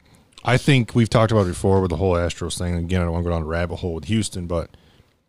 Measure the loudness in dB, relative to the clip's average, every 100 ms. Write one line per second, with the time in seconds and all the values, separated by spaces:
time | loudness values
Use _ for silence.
0 | _ -20 _ -8 0 0 4 2 2 2
1 | 2 4 4 4 2 0 2 4 2 0
2 | 2 2 0 -4 -8 -6 -4 -2 -2 0
3 | 0 -2 -2 -2 -2 -4 -4 -4 -6 -6
4 | -2 -2 -2 -6 -4 -4 -6 _ _ _
5 | _ _